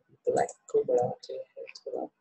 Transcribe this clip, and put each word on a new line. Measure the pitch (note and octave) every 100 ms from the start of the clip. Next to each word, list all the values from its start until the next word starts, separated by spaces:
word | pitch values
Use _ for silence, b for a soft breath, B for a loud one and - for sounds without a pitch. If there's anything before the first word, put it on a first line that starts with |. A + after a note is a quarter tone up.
| _ _ -
ब्लैक | - - - _
को | -
बढ़ाते | - B2 B2+ - -
हैं | C3 - - - - -
थोड़ा, | B2 - _